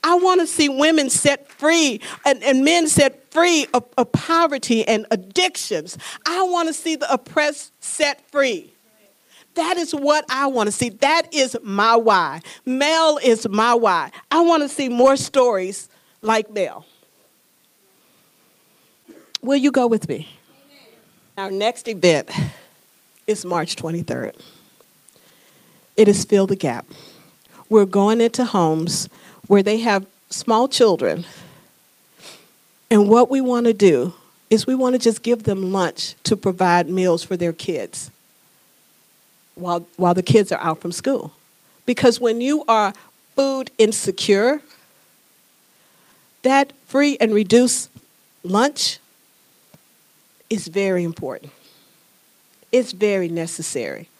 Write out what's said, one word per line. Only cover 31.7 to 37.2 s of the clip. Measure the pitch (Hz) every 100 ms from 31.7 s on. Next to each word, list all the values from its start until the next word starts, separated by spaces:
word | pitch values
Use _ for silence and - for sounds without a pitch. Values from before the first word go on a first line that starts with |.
| _ _ _ _ _ - - _ _ _ _ _
And | 220 202
what | 226 247
we | 269
wanna | 254 240 240
do | 220 202 143 135 - _ _ _
is | 220 -
we | 262
wanna | 254 247
just | 240 220
give | 226 240
them | 220 196 190
lunch | 190 175 - - -
to | - 208
provide | 202 185 185 175 165
meals | 185 185 170